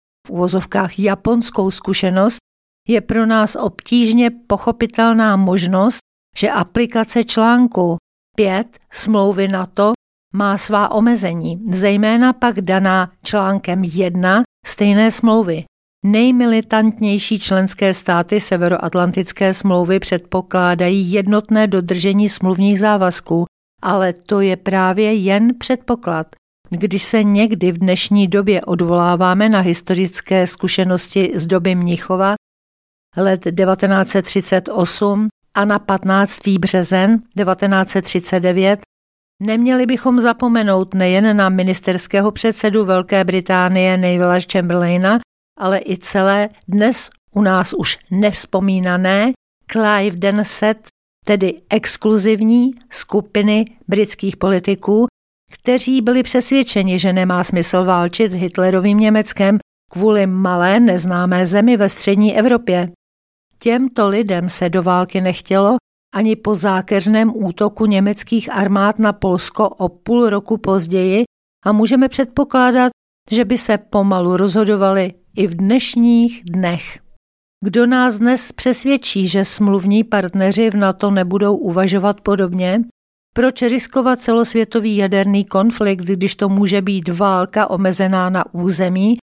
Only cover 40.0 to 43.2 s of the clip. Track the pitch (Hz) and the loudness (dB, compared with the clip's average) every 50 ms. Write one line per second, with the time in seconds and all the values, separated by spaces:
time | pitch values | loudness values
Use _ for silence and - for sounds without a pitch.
40 | - 254 247 247 226 240 226 233 254 240 233 233 214 202 190 190 185 185 - 190 | 0 2 2 2 2 2 0 0 0 0 0 2 2 2 2 0 0 -2 -2 0
41 | 185 180 185 196 208 220 214 208 196 190 190 185 185 190 185 185 - 190 180 180 | 0 2 2 2 2 2 2 2 2 2 2 0 0 0 -2 -2 -2 -4 -4 -4
42 | - - - 196 202 214 208 - - 226 220 - - 214 190 220 208 185 185 185 | -4 -2 -2 0 0 0 -2 -2 -2 -2 -2 -2 -2 -2 0 0 0 2 0 0
43 | 185 - 202 196 | 0 0 0 0